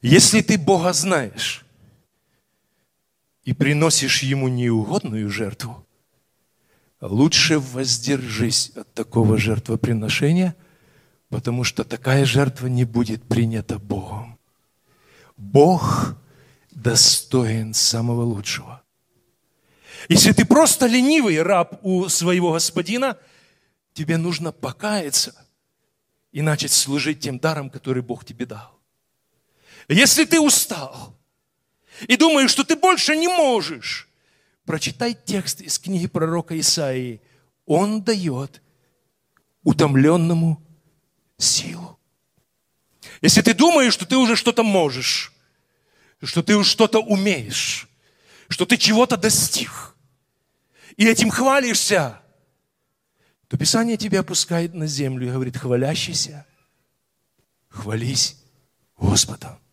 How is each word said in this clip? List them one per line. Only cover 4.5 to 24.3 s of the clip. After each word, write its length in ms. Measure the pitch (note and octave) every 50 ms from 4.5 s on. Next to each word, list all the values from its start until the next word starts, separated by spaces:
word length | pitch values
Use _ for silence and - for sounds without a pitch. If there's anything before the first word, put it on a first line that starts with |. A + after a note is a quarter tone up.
| B2+ B2 B2 A#2+ A#2 A2 A2 - D#3+ G3+ - D#3+ G#2+ A2 G#2+ G#2
жертву, 560 | G2 G#2 A2+ G2 - _ - A2+ A#2+ - - _ _ _ _ _ _ _ _ _ _ _ _ _ _ _ _ _ _ _ _ _ _ _
лучше 580 | - F2+ G2 A2 C3+ E3 - - - D#3+ D#3+ D3+
воздержись 1080 | C3+ C3 B2 B2+ C3+ C3 A#2+ A#2 A#2 C3+ C#3+ C3 B2+ A#2+ G#2+ G#2+ A#2+ A2+ A#2 - - -
от 240 | _ - G#2+ _ _
такого 440 | - A2+ - - A#2 A2+ G#2+ A2 G#2+
жертвоприношения, 1160 | G2+ A2 A2 G#2+ - - A2+ A2 - B2 A#2 A2+ G#2+ A2 - - D3 C#3+ E3 F3+ F#3 F3+ E3+ _ _ _ _ _ _ _ _ _ _ _ _ _ _ _
потому 340 | - B2 - - A#2+ B2 B2
что 200 | - - - -
такая 400 | - - - - C3 C3 C#3 C#3
жертва 440 | C3+ A2+ C3+ C#3+ C3+ - - B2 B2+
не 180 | B2+ B2 B2
будет 420 | A#2 A2 A#2+ A#2+ G#2+ G#2+ A2 - -
принята 500 | A2+ A2+ A#2 A2+ A2+ A2 G#2 - A2+ G2+
Богом. 640 | G2+ - G#2 G2 F#2 - G2+ G#2 A2+ A#2 A#2 _ _ _ _ _ _ _ _ _ _ _ _ _ _ _ _ _ _ _ _ _
Бог 760 | G#2 G2 G2 C#3 C#3+ E3+ F#3 E3+ - - - - - - - - _ _ _ _ _ _ _ _ _ _
достоин 1000 | _ D3 A2+ A#2+ A2+ A2 - - - - - - - C3 B2 A2 A2 A2+ A2 A2 A2
самого 480 | - - - - A2+ A#2 A#2+ A#2+ A#2+
лучшего. 640 | A#2+ A#2+ A2+ G2+ G2+ - - - - - B2 - _ _ _ _ _ _ _ _ _ _ _ _ _ _ _ _ _ _ _ _ _ - - - - -
Если 260 | - - - - -
ты 120 | - A#3
просто 400 | - B3 C#4+ D#4+ C#4+ - - C4
ленивый 560 | A#3+ A3+ B3+ B3 C4+ D#4 D#4+ C4+ G#3+ E3 D#3
раб 380 | E3 F3 G3+ F3+ F3 - - - -
у 260 | F#3+ F#3 F3+ F#3 F#3
своего 420 | - - E3+ F3 F3+ F3+ F3 F3
господина, 680 | D#3+ E3 E3 - - F#3+ F3 E3+ G#3+ B3 C4 C4+ A3+ - _ _ _ _ _ _ _ _ _ _ _ _ _ _ _
тебе 240 | - D#3 D3 E3 E3
нужно 340 | E3 F3